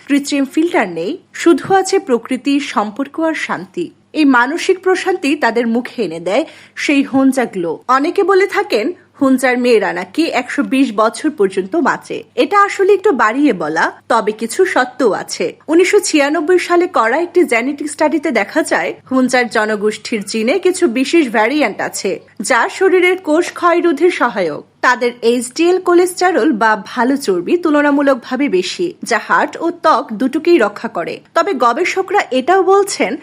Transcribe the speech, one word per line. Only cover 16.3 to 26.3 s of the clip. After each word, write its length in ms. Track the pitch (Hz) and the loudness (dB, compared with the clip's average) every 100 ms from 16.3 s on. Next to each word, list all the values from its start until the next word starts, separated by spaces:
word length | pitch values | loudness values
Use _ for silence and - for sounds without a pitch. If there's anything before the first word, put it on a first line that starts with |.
| 330 302 359 | 0 0 0
সালে 260 | - 349 359 | 2 0 2
করা 300 | 269 226 277 | 0 0 0
একটি 220 | 349 359 285 | 0 0 2
জেনেটিক 360 | 226 254 294 294 | 0 -2 -6 -8
স্টাডিতে 400 | - 302 302 320 | -2 0 0 -2
দেখা 300 | 226 202 311 | -2 -2 -2
যায়, 280 | 302 170 170 - - | -2 -2 -4 -8 -4
হুঞ্চার 380 | 262 254 254 240 | 0 2 0 0
জনগোষ্ঠীর 720 | 233 214 214 214 214 - 214 196 | -2 -2 -2 -2 -4 -6 -6 -4
জিনে 300 | 226 226 359 | -4 0 0
কিছু 240 | 370 349 311 220 | 0 0 0 0
বিশেষ 260 | 262 339 254 | 0 2 2
ভ্যারিয়েন্ট 500 | 220 220 294 233 180 | 0 0 0 -2 -2
আছে, 300 | 143 - 196 160 - - | -8 -6 -6 -6 -10 -12
যা 200 | 202 240 349 | -2 0 0
শরীরের 480 | - 381 359 359 370 339 | 0 2 4 2 0 0
কোষ 180 | 311 339 | 0 0
ক্ষয় 280 | - 339 339 | -2 0 2
রোধে 280 | 339 277 349 | 2 2 0
সহায়ক। 520 | - 247 202 165 147 - _ - | 2 -2 0 -4 -6 -12 _ 0
তাদের 260 | 247 240 240 | 2 -2 0
এইচডিএল 560 | 226 247 - - 339 370 | 0 0 -4 0 0 2
কোলেস্টেরল 720 | 359 349 359 - 359 | 2 2 2 0 0